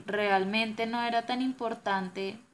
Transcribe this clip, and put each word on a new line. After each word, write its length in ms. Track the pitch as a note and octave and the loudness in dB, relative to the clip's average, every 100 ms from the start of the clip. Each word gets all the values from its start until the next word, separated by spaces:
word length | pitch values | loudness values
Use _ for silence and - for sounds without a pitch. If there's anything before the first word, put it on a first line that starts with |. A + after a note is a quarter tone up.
| - | -4
realmente 800 | G#3 G#3 G3 F#3+ A3 A3+ A3 A3+ | 0 4 4 4 0 0 -2 -2
no 160 | A#3+ | 0
era 240 | A#3+ A#3 A#3 | 0 0 0
tan 160 | B3 | 0
importante 960 | C4 B3+ A3+ A3+ G#3 G3 F#3 F#3 F#3+ A3 - | 0 0 -4 -2 0 0 -2 -4 -6 -6 -16